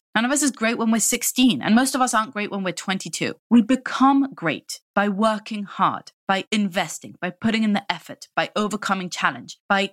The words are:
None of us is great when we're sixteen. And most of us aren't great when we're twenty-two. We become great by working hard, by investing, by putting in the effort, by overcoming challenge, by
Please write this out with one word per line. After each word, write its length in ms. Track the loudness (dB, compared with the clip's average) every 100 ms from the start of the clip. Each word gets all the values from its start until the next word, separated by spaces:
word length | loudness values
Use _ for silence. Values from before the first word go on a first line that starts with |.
| _
None 100 | -2
of 60 | 0
us 120 | 0
is 80 | 0
great 280 | 0 -2 0
when 120 | 0
we're 100 | 0
sixteen. 600 | 0 -2 -2 2 4 4
And 140 | 4
most 200 | 4 4
of 60 | 0
us 140 | 0
aren't 180 | 0 -2
great 180 | -4 -6
when 120 | -4
we're 100 | -4
twenty-two. 600 | -4 -4 -4 -4 -4 -4 -6 4
We 100 | 4
become 720 | 6 2 -2 2 4 4 2
great 460 | -2 -4 -4 -6 -16 _
by 160 | 0 0
working 540 | 2 0 0 -4 -10
hard, 480 | -8 -2 0 -2 -10 -10 -4
by 200 | -2 -2
investing, 680 | -2 0 -2 -4 -6 -16 -8
by 100 | -8
putting 320 | -4 0 2
in 120 | 2
the 160 | 0 -2
effort, 360 | -6 -8 -18 -8
by 160 | -4 -2 -2
overcoming 540 | -2 -2 -4 -4 -4
challenge, 480 | -4 -2 -4 -10 -12 -2
by 220 | 0 -2